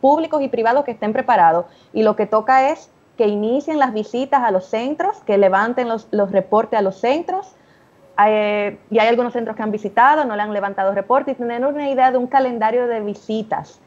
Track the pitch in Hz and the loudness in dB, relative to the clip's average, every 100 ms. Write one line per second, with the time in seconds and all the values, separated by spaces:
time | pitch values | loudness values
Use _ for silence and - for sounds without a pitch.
0 | 269 302 320 302 277 233 226 262 285 226 | 2 2 0 -2 -2 -2 0 0 -2 -4
1 | 214 233 262 220 170 170 170 - _ - | -4 -2 0 4 4 4 -2 -10 _ 0
2 | 214 214 208 214 214 262 269 320 - _ | 2 2 0 0 2 2 2 -2 -8 _
3 | _ - 214 208 214 262 285 311 254 214 | _ -2 0 0 -2 -2 -2 0 0 -2
4 | 214 240 269 277 240 185 185 220 247 311 | -6 -6 -2 0 2 0 -2 -4 -4 -4
5 | 370 427 - 202 196 190 226 247 240 226 | -4 -4 -2 2 4 2 0 -2 -4 -6
6 | - 214 196 190 185 214 226 220 196 190 | -4 -2 0 0 0 0 0 -2 -2 -2
7 | 233 302 349 381 392 _ _ _ _ _ | -2 -2 -4 -8 -8 _ _ _ _ _
8 | _ - 208 214 208 208 202 202 _ 226 | _ 0 2 2 0 -2 -4 -8 _ 0
9 | 220 233 240 233 226 220 214 214 214 233 | 2 2 -2 -4 -6 -6 -6 -6 -2 2
10 | 262 311 269 208 214 208 196 196 196 196 | 4 4 0 -2 -4 -4 -4 -2 -2 -2
11 | 196 262 277 254 233 233 269 285 285 262 | 0 0 0 -4 -6 -4 -4 -2 -4 2
12 | 254 254 247 277 254 240 220 240 247 226 | 2 2 0 0 0 0 0 0 0 -2
13 | 208 202 - 220 220 - 151 - | -6 -8 -6 -6 -4 -6 -8 -18